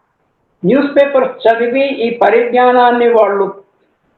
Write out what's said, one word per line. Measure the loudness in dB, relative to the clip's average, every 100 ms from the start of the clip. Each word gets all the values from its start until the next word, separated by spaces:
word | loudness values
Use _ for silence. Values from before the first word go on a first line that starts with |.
| _ _ _ _ _ _ 0
న్యూస్ | 0 0 0
పేపర్స్ | 0 0 -2 -2 0
చదివి | 0 -2 -2 -4
ఈ | -4 -6 -2
పరిజ్ఞానాన్ని | 0 0 0 0 2 2 2 2 2
వాళ్ళు | 2 2 0 -4 -8 _ _ _ _ _